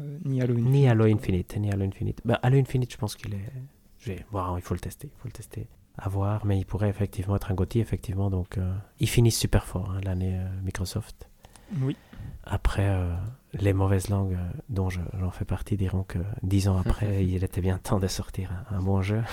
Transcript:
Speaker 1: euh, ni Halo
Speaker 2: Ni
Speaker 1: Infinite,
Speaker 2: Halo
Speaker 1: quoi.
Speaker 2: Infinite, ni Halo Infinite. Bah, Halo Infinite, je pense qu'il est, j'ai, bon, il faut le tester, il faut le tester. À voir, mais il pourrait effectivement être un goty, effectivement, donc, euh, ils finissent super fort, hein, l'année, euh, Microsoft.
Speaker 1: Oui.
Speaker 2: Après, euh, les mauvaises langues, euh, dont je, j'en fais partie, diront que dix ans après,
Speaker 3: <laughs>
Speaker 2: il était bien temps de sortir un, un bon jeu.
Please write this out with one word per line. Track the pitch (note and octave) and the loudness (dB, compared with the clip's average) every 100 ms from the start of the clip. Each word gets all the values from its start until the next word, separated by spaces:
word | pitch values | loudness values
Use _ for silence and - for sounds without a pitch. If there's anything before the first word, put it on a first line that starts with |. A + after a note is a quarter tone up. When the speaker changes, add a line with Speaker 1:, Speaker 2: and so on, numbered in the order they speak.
Speaker 1:
euh, | C#3+ C#3+ | -10 -6
ni | C#3 C3 | -2 0
Halo | B2 | 2
Speaker 2:
Ni | A#2+ | 4
Speaker 1:
Infinite, | B2 C#3 C3+ | 6 8 8
Speaker 2:
Halo | A2 | 8
Speaker 1:
quoi. | A2 | 6
Speaker 2:
Infinite, | G#2 - F2+ - G#2 | 6 2 0 0 -4
ni | G#2 | -2
Halo | G2 | 0
Infinite. | F#2+ - G2 - | -2 -2 -6 -4
Bah, | A#2+ A#2 | -2 2
Halo | B2 C3+ | 4 4
Infinite, | B2+ B2+ A#2+ | 4 0 -2
je | - | -4
pense | G#2 | -6
qu'il | - G2+ | -6 -8
est, | G2+ G#2 C3 C#3 - _ - | -8 -8 -12 -16 -20 _ -14
j'ai, | G#2+ F2+ - | -10 -10 -6
bon, | G2+ F2+ F2+ | -4 -2 -4
il | |
faut | - | -4
le | F2 | -6
tester, | - - - | -6 -12 -16
il | - | -14
faut | - | -14
le | |
tester. | - - - A2 - _ - | -14 -12 -12 -12 -16 _ -8
À | G2 | -4
voir, | G2 G2 G#2+ | -2 0 0
mais | G#2 F#2+ | 0 0
il | F#2 | 0
pourrait | F#2+ G#2 | 0 0
effectivement | G2 G2+ - F#2+ G2+ | 0 -2 -2 -2 -2
être | - | 0
un | |
goty, | F#2+ F2+ A#2 | -2 0 0
effectivement, | G#2+ - - F#2+ G2 | 0 -4 -4 -2 0
donc, | F#2 F2+ F#2+ | -2 -4 -4
euh, | F#2 G2 - - | -4 -4 -8 -2
ils | - | 2
finissent | C3 A#2 - | 6 6 4
super | G#2+ G#2 | 2 2
fort, | - F2+ F#2+ | 2 -4 -4
hein, | F#2+ | -4
l'année, | F#2+ F#2 F#2 F#2 | -2 0 0 -2
euh, | F#2 F#2+ | -4 -4
Microsoft. | F#2 - F#2 G#2+ - - - _ - - - E3+ | -6 -4 -4 -4 -6 -14 -20 _ -20 -20 -8 -2
Speaker 1:
Oui. | C3 - - - - - | -2 -4 -10 -14 -14 -14
Speaker 2:
Après, | - F#2+ - - G2 | -6 -2 0 2 2
euh, | F#2 F2 F2 G#2 B2+ _ | 2 0 -2 -6 -10 _
les | - G2+ | 0 2
mauvaises | F#2+ G2 F#2+ G2 | 4 4 4 2
langues, | G2+ F#2+ | 0 2
euh, | F2+ F2 D3+ - | -2 -4 -8 -4
dont | F#2+ F#2 | -2 0
je, | F2+ E2 F#2 | -2 -6 -4
j'en | F2+ | -4
fais | - G2 | -4 -4
partie, | F#2+ - G2 | -4 -2 0
diront | F#2 F#2 | 0 0
que | F#2 F2 G2 - | -2 -4 -4 -4
dix | F#2 G2 G2 | 2 4 4
ans | F#2+ | 4
après, | F2+ - G#2 G2 | 2 2 2 2
Speaker 3:
<laughs> | |
Speaker 2:
il | F#2 F#2 | 2 0
était | F#2 G2 | -2 0
bien | F2+ F#2+ | 0 0
temps | - G2+ | 0 0
de | F#2 | 0
sortir | - - - F#2 F#2 - | -2 -6 -8 -6 -8 -6
un, | F#2+ | -2
un | |
bon | F#2+ G2 | 2 2
jeu. | F#2+ G#2+ A2 | 2 -2 -2